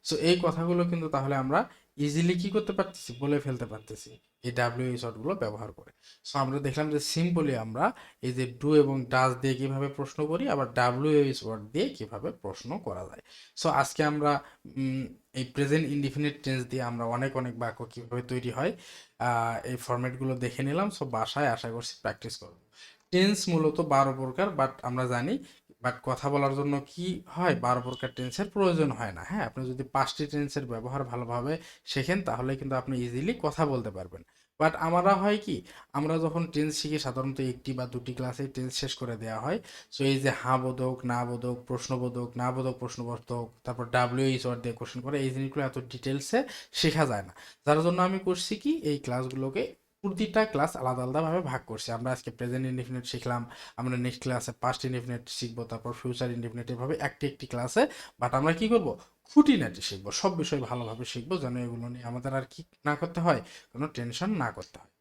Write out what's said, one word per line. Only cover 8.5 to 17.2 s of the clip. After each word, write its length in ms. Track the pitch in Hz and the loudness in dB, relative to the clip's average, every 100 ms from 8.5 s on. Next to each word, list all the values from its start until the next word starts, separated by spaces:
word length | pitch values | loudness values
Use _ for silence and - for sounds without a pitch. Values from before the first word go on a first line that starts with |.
| 120 | 0
do 140 | 143 151 | 6 8
এবং 300 | 135 135 123 | 8 4 2
does 280 | 131 131 123 | 4 4 4
দিয়ে 120 | 131 | 0
কিভাবে 340 | 127 135 135 139 | 2 0 -2 -4
প্রশ্ন 380 | 139 - - 151 | -4 -6 -2 -2
করি, 220 | 170 269 | 0 0
আবার 240 | 147 123 | 0 0
ডাব্লিউএইচ 720 | 120 123 123 151 151 139 123 | 2 2 4 4 6 6 2
ওয়ার্ড 200 | 110 110 107 | -4 -8 -6
দিয়ে 180 | 143 262 | -2 -2
কিভাবে 420 | - 107 107 151 | -4 -10 -6 -8
প্রশ্ন 480 | - 123 - 120 165 | -6 -8 -8 -8 -8
করা 240 | 139 92 95 | -6 -8 -10
যায়। 160 | - _ - - - | -14 _ -20 -18 -2
So 100 | 165 | 2
আজকে 340 | 139 135 - | 4 2 2
আমরা, 400 | 151 151 147 143 - - - 135 | 0 4 2 2 -2 -20 -12 -4
উম, 280 | 135 131 127 - _ | -2 -2 -4 -10 _
এই 120 | 127 123 | -6 -4
প্রেজেন্ট 400 | - 139 156 151 | 0 2 2 2
ইনডেফিনিট 540 | 147 139 147 147 143 | 0 -2 0 -2 -2
টেন্স 240 | 139 131 123 | -2 -2 -2
দিয়ে 160 | 131 | -4
আমরা 220 | 120 117 117 | -4 -2 -2
অনেক 320 | 120 | 0